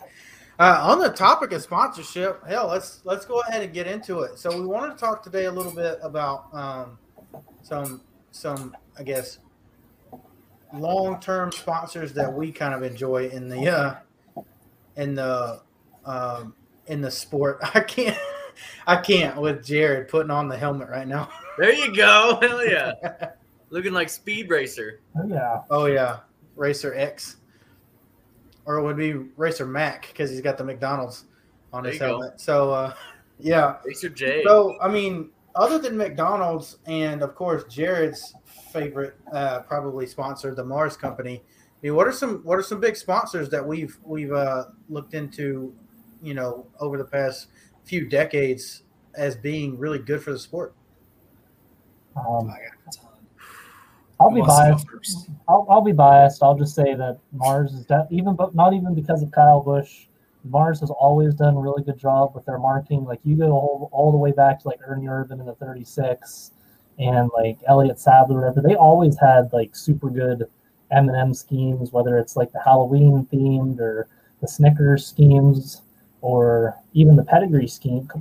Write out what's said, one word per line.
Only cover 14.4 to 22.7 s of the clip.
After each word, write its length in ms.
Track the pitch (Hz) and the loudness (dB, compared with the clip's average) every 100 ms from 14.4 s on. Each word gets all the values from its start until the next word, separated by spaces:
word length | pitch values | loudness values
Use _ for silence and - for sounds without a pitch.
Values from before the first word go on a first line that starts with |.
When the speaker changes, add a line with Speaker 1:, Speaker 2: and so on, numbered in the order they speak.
| - _ _ _ _ - | -20 _ _ _ _ -10
Speaker 1:
in 180 | 143 | -8
the, 460 | 139 131 123 120 117 _ _ _ _ 139 | -6 -6 -4 -6 -10 _ _ _ _ -12
um, 480 | 131 123 120 113 - _ _ - | -10 -8 -10 -14 -20 _ _ -12
in 160 | 151 | -10
the 80 | 135 | -8
sport. 480 | - - 147 143 - | -10 -8 -4 -4 -4
<laughs> 140 | - | -4
I 60 | 220 | -2
can't, 380 | 214 - 233 - - - - - - - - | -2 -4 -6 -6 -10 -14 -18 -20 -20 -10 -2
I 100 | 180 | 0
can't 420 | 180 190 147 147 | 2 0 0 -4
with 240 | 151 139 | -6 -6
Jared 460 | 120 147 156 131 - | -6 -2 0 -2 -4
putting 220 | 160 156 | -4 -2
on 180 | 147 143 | -4 -6
the 80 | 127 | -6
helmet 320 | 143 139 123 | -6 -6 -8
right 180 | 127 131 | -12 -8
now. 220 | 143 147 | -8 -10
<laughs> 240 | - - - | -14 -16 -2
Speaker 2:
There 140 | 190 | 0
you 220 | 294 285 | 2 -2
go. 440 | 196 208 208 226 233 | 2 4 6 4 2
Hell 240 | 240 240 | 0 0
yeah. 260 | 233 | 0